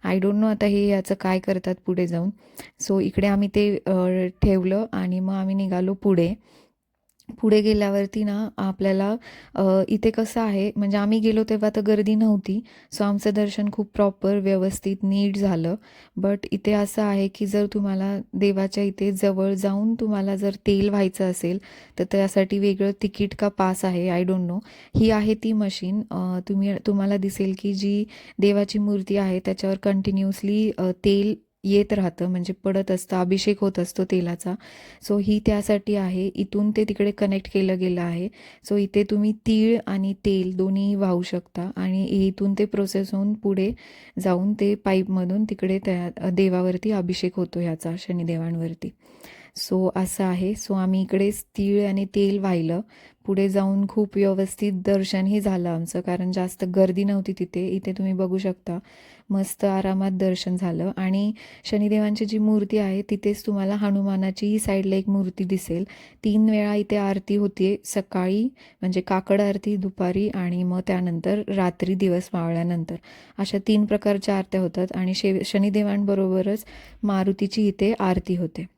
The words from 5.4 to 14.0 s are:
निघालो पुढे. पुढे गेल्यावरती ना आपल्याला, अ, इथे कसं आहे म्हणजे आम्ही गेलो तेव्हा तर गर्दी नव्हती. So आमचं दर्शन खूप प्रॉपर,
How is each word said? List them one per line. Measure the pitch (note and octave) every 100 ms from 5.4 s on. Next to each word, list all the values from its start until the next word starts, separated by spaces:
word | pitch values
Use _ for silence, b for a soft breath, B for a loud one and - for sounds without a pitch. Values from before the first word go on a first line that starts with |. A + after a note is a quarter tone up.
| F#3+
निघालो | G3 F#3+ F3+ F#3
पुढे. | G3 G3+ F#3 E3 B2 b b b b _ _ _ _ _ -
पुढे | A3 G#3+
गेल्यावरती | G#3+ G#3+ G3+ G3+ G3+ G#3+
ना | G#3+ G3+ G#3+ -
आपल्याला, | F#3+ F#3+ F#3+ F#3+ G3 A3+ B B B
अ, | - F#3+ F#3+ F#3+
इथे | G#3 A3+
कसं | A3 A3 -
आहे | A3+ G3 G3+ G#3
म्हणजे | G3+ G3+
आम्ही | G#3 A3
गेलो | A3 A3
तेव्हा | A3 A3 G#3+ G#3+
तर |
गर्दी | G#3 G#3+ G#3
नव्हती. | G#3+ A3 G#3 F#3+ G3 - B B
So | -
आमचं | G3+ G3+ G#3+
दर्शन | G#3 G#3 G3+ G#3
खूप | G3+ G3+
प्रॉपर, | -